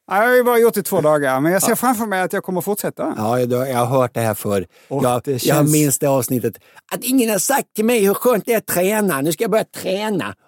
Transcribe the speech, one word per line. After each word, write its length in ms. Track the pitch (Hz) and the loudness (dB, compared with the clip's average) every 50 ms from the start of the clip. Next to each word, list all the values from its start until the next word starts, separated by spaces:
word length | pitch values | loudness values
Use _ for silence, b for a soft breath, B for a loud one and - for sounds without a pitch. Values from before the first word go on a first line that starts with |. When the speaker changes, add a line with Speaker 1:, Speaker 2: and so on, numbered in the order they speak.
| _ - | _ -4
Speaker 1:
Nej, 100 | 185 202 220 | 0 2 2
jag 60 | 247 | 4
har 80 | 247 | 4
ju 60 | 247 240 | 4 4
bara 140 | 240 240 226 | 4 4 4
gjort 160 | 233 226 214 | 4 4 2
det 60 | 208 | 0
i 20 | - | -2
två 180 | - 196 175 | -2 -2 0
dagar, 400 | 151 151 151 147 143 131 131 131 | 2 4 2 2 2 0 0 2
men 120 | 143 165 180 | 2 2 2
jag 100 | - - | 2 2
ser 80 | 240 | 0
Speaker 2:
Ja. 60 | 226 | 0
Speaker 1:
framför 300 | - 240 254 254 208 233 | 0 0 0 0 0 -2
mig 140 | 208 190 185 185 | -4 -2 -2 -2
att 100 | 170 - | -2 -2
jag 100 | 196 - | -4 -4
kommer 160 | - 185 175 | -4 -6 -4
fortsätta. 540 | 156 196 208 - - 165 - - - 156 - | -4 -4 -4 -4 -4 -6 -6 -6 -6 -6 -6
Speaker 2:
Ja, 240 | - 107 110 120 127 | -4 -2 -2 0 0
jag, 280 | 123 120 123 123 131 135 | 0 0 0 -2 -2 -2
jag 100 | 127 120 | -2 -2
har 80 | 120 120 139 135 | 0 0 2 0
hört 140 | 127 120 - | 0 0 -2
det 60 | 120 | -2
här 140 | 113 110 104 | -2 -2 -2
förr. 320 | - - 107 101 98 90 - b b b b | -4 -4 -2 -2 -2 -4 -6 b b b b
Speaker 1:
Och 160 | 135 139 135 | -6 -2 0
Speaker 2:
Jag, 180 | 123 123 120 - | 0 0 -2 -2
Speaker 1:
det 60 | 143 | -4
Speaker 2:
jag 100 | 135 120 | -4 -2
Speaker 1:
känns 320 | - 151 143 151 147 151 151 | 0 2 2 2 4 4 4
Speaker 2:
minns 260 | 151 151 143 123 - | 2 2 2 0 0
det 80 | 156 | 0
avsnittet. 520 | 139 139 135 120 - 131 123 101 117 - - B B B B B B - | 0 2 0 0 0 -2 -2 -2 -4 -6 -8 B B B B B B -10
Att 120 | 185 233 | -8 -4
ingen 260 | 247 262 269 226 226 | 0 2 2 2 2
har 80 | 214 190 | 0 -2
sagt 360 | - - 269 247 - - _ | 0 0 -2 -2 -2 -4 _
till 100 | - 214 | -2 0
mig 200 | 226 247 233 196 | 0 2 2 2
hur 80 | 196 196 | 2 0
skönt 300 | - - 240 247 196 - | 2 2 2 2 2 0
det 60 | - 233 | 0 -2
är 60 | 208 | -2
att 80 | - | -2
träna. 540 | - - 175 180 190 214 214 208 185 151 135 | -2 -2 -2 0 0 0 0 0 0 0 0
Nu 120 | 139 165 160 | -2 -2 -2
ska 120 | - 226 | -2 -2
jag 60 | 208 | 0
börja 140 | 202 220 - | 0 0 -2
träna. 720 | - - - - 185 190 202 214 220 208 160 104 101 101 - _ | -4 -8 -10 -6 -6 -4 -4 -4 -4 -4 -4 -4 -6 -10 -14 _